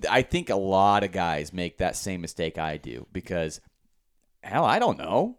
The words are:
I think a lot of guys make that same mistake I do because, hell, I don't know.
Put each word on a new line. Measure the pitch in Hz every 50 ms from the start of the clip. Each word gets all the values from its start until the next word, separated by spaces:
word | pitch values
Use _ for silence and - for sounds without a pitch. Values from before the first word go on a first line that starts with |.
| - 78
I | 104 127
think | 127 - - 175 175 -
a | 110
lot | 98 98 95 95 95 98 101 101 104 101
of | 98 87
guys | 92 87 85 80 76 73 76 85
make | 90 87 87 - -
that | 95 87 -
same | - - 101 95 90
mistake | 85 80 - - 85 80 - -
I | 80 78 76 76
do | - - 58 62 - - _
because, | 92 - - 92 85 82 80 - - - _ _ _ _ _ _ _ _ _ _ _ _ _ _ _ -
hell, | - 98 139 165
I | 113 120 208
don't | 247 202 101 71
know. | - 80 95 123 175 240 247